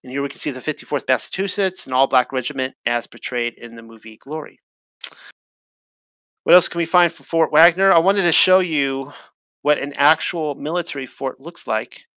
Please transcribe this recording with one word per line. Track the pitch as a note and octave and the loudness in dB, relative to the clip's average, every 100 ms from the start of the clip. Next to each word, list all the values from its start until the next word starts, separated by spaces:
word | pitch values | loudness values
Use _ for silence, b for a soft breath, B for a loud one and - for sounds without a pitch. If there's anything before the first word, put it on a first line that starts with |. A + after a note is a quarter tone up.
And | - | -8
here | C3+ | -6
we | C#3+ | -6
can | - | -4
see | D3+ | -6
the | B2+ | -6
fifty-fourth | C#3 D3 - D3 - | -6 -8 -4 -6 0
Massachusetts, | B2+ - - G3 - F#3+ F#3 - | -2 -2 -6 -4 -2 -2 -4 -4
an | |
all-black | C3 C3+ C3 B2 | 2 4 4 2
regiment, | C3 A#2+ C3+ C3 _ - | -4 -4 -4 -6 _ -4
as | A#2+ A2+ | -4 -4
portrayed | A#2+ - B2 A#2+ | -14 -8 -4 -4
in | A#2 A#2+ | -8 -14
the | A#2 | -12
movie | A2+ A2+ A2+ G#2+ | -14 -16 -16 -18
Glory. | - D#3 D3 - _ _ _ _ - B B - _ _ _ _ _ _ _ _ _ _ | -10 -8 -8 -16 _ _ _ _ -14 B B -20 _ _ _ _ _ _ _ _ _ _
What | - | 4
else | F3 - | 4 4
can | E3+ | -4
we | E3 | 0
find | F3 E3+ | 2 2
for | - | 0
Fort | - E3 D#3+ | -4 0 2
Wagner? | D3+ E3+ E3 G3 | 6 4 4 4
I | F3 | 4
wanted | E3+ G3+ | 4 2
to | F3 | 2
show | - - F#3 | 2 4 4
you | F3+ D#3 C#3 C3+ C3+ B B _ _ _ | 4 -2 -2 -2 -6 B B _ _ _
what | C#3+ D3 | 0 0
an | C#3 | 0
actual | C#3 C#4 D#3 - F3 D#3 | 2 4 4 0 -4 -4
military | C#3 C#3+ F3 E3+ D3 C3 | -4 -4 -4 -4 -8 -10
fort | - C3+ - | -6 -6 -6
looks | C#3 - - | -12 -12 -4
like | A2 A#2+ - _ | -4 -4 -16 _